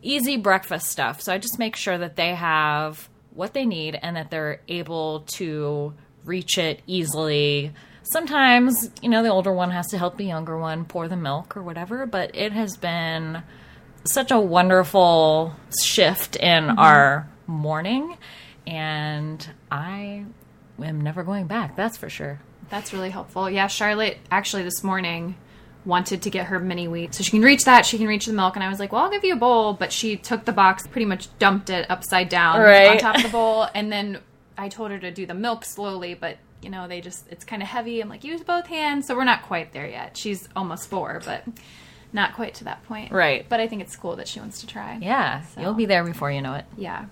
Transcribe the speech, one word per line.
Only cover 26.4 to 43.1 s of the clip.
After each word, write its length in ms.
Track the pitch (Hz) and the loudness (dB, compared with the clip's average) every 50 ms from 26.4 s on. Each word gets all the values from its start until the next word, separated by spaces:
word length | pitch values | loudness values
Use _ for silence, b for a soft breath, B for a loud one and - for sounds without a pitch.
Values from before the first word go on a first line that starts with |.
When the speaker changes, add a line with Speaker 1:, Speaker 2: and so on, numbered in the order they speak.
| 180 175 | -4 -2
Speaker 2:
her 120 | 196 185 | -4 -4
mini 280 | 175 185 175 175 175 170 | -2 -4 -4 -4 -6 -6
wheat 260 | 170 170 170 - - | -6 -6 -8 -8 -8
so 100 | - 196 | -6 -4
she 80 | - | 0
can 100 | - 214 | 2 6
reach 240 | 220 269 285 262 - | 8 8 8 6 6
that, 200 | 269 247 240 240 | 8 8 8 8
she 120 | - - 220 | 8 0 0
can 80 | 220 214 | 0 0
reach 180 | 214 202 202 | 0 -2 -2
the 80 | 226 214 | -2 -2
milk, 220 | 208 190 185 190 | 0 0 0 0
and 80 | 202 190 | -2 -4
I 60 | 190 | -4
was 100 | 196 196 | -4 -6
like, 120 | 202 196 | -6 -4
"Well, 120 | - 226 302 | 0 0 0
I'll 80 | 381 | 0
give 120 | 415 403 403 | 0 0 0
you 100 | 381 359 | 0 0
a 40 | 240 | 2
bowl," 360 | 233 247 247 226 220 214 202 | 4 4 4 4 4 2 0
but 180 | 180 185 190 | -2 -4 -4
she 240 | - - - 220 214 202 | -4 -4 -2 -2 -4 -4
took 280 | - - 240 220 - | -4 -6 -6 -4 -4
the 60 | - | -2
box, 360 | 208 185 196 185 185 185 - - | 2 6 6 6 6 4 -4 -8
pretty 180 | - 254 226 | -4 -2 -2
much 220 | 208 190 196 - - - - | -2 -2 -4 -6 -16 -4 2
dumped 320 | - 196 196 202 196 - | 4 4 4 2 -2 -4
it 200 | 190 180 - - | -4 -4 -2 -2
upside 380 | 185 180 - - - 185 185 180 | -4 -6 -4 0 0 0 2 2
down 300 | 185 175 170 165 160 214 | 2 4 4 4 6 8
Speaker 1:
Right. 300 | 220 214 202 196 196 202 | 10 12 12 12 12 12
Speaker 2:
on 80 | 214 220 | 10 8
top 200 | 220 220 214 277 | 4 4 2 2
of 60 | 240 | 2
the 60 | 233 | 2
Speaker 1:
<laughs> 80 | 208 233 | 2 2
Speaker 2:
bowl, 300 | 226 226 220 220 220 - - | 2 2 2 2 0 0 -2
and 160 | 202 214 214 | -4 -4 -4
then 280 | 214 202 202 208 196 156 - _ _ _ _ _ _ - | -4 -4 -4 -6 -8 -10 -14 _ _ _ _ _ _ -12
I 120 | 196 202 | -12 -12
told 200 | 196 - 226 214 | -10 -10 -10 -10
her 60 | 202 196 | -8 -8
to 120 | 185 180 | -10 -10
do 140 | 170 185 190 175 | -10 -10 -12 -10
the 60 | 170 | -8
milk 300 | 185 214 240 226 220 - | -6 -4 -4 -4 -4 -8
slowly, 480 | - - - 202 202 190 185 175 175 175 | -14 -10 -8 -8 -8 -8 -8 -8 -10 -10
but, 220 | 170 - 165 - - _ _ - - | -10 -10 -10 -10 -12 _ _ -20 -20
you 80 | - 180 | -16 -14
know, 180 | 196 185 180 175 | -12 -12 -12 -12
they 140 | 175 175 | -12 -12
just, 240 | 170 175 185 - - - | -12 -14 -16 -18 -18 -20
it's 120 | - - - | -20 -20 -16
kinda 200 | - 226 208 185 | -12 -10 -10 -10
heavy. 360 | 196 - 254 233 233 233 226 | -8 -8 -8 -8 -6 -6 -8
I'm 80 | 220 208 | -8 -8
like, 140 | 208 214 - | -12 -16 -12
"Use 180 | 285 320 339 | -12 -12 -12
both 240 | 330 - 349 349 349 - | -6 -4 -4 -4 -4 -6
hands," 380 | 339 320 302 294 285 285 269 - | -6 -4 -4 -2 -2 -4 -4 -2
so 80 | 254 | -2
we're 80 | 240 262 | 0 2
not 200 | 254 226 220 - | 2 2 2 0
quite 300 | - 190 170 160 160 - | -6 -6 -6 -6 -8 -12
there 140 | - 143 - | -12 -12 -10
yet. 300 | 110 113 123 - - - | -10 -12 -14 -14 -12 -10
She's 300 | - 214 202 180 - - - | -6 -6 -6 -8 -10 -12 -8
almost 320 | 202 190 175 160 - - - | -8 -6 -6 -8 -10 -12 -8
four, 320 | - 185 - - - 165 - | -6 -6 -6 -6 -8 -10 -10
but 180 | - - - - - 226 B B B B B B B B B B B - | -10 -10 -10 -10 -14 -16 B B B B B B B B B B B -2
not 200 | 202 196 - - | -2 -2 -2 -2
quite 180 | - 233 - - | -6 -10 -10 -10
to 80 | - - | -12 -12
that 180 | 226 - - - - | -12 -12 -12 -14 -16
point. 240 | 226 214 214 - | -14 -14 -12 -4